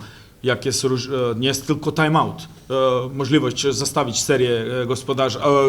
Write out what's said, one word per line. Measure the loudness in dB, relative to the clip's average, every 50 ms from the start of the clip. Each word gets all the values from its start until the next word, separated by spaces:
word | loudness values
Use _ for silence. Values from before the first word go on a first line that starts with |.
| -12 -16 -20 -20 -20 -20 -14 -4 -2
Jak | -2 -2 0 -2
jest | -4 -2 0 0
róż-, | 0 0 -2 -4 -4
e, | -2 -2 -2 -2 -2 0
nie | 0
jest | 0 -2 -2 -2
tylko | -2 -4 -2 -2 -4
timeout, | 0 0 2 2 4 2 2 0 -4 -10 -14 -18 -18 -16 -8 -4
e, | 0 2 2 2 2 0 -2 -4 -4
możliwość | -4 0 2 4 4 4 2 -2 0 0 0
zastawić | 0 0 -2 -2 0 -2 -2 0 -2 -2
serię, | 0 2 2 2 4 2 2 0 -2 -2 -4 -4
e, | -2
gospodarza, | -2 -4 -4 -2 -4 -2 0 0 -2 -2 0
e, | 2 2 4 6 6